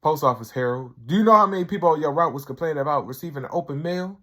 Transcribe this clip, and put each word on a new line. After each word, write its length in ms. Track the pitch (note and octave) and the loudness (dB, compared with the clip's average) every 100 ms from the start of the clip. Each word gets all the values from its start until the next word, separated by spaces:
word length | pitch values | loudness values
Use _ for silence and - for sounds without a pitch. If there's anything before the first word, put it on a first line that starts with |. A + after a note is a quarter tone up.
post 220 | D3+ D#3 | 0 2
office, 260 | C#3+ A#2+ A2+ | 0 0 -6
Harold? 420 | C3 B2 B2 B2+ - A#2 | -4 -4 -4 -8 -18 -2
Do 80 | F#3 | 2
you 80 | |
know 80 | A3 G#3+ | 6 6
how 100 | G3 | 6
many 180 | F#3+ | 2
people 260 | F3 G3+ E3+ | -4 0 2
on 100 | F#3 | 2
your 120 | D3+ | 0
route 220 | C#3+ E3 | 0 0
was 100 | C3+ | -2
complaining 340 | - C3 E3 D3 | -10 -8 -4 -4
about 280 | C#3 C#3+ A#2 | -2 -2 -4
receiving 380 | C3+ E3+ C#3 | -10 -10 -10
an 60 | A#2+ | -6
open 300 | F3 E3+ C#3+ | -6 -6 -6
mail? 380 | E3 F3+ F#3 G3 | -4 -6 -6 -12